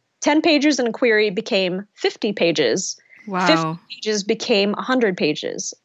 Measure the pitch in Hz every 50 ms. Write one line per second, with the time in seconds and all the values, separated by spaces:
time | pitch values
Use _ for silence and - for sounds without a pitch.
0 | _ _ _ _ - 311 294 311 302 339 311 294 254 302 285 - 247 233 220 -
1 | - 240 220 214 214 214 185 208 214 - - 196 190 180 175 185 202 - _ -
2 | - 381 - - - 220 202 - 180 170 160 151 151 113 117 190 185 - - -
3 | _ _ - - - 220 196 180 185 180 160 165 160 160 160 170 - - - -
4 | - 214 214 208 190 - 226 226 - - 247 196 196 208 202 - 196 - 254 262
5 | 240 202 185 - 185 151 151 - - 57 - - - - - - _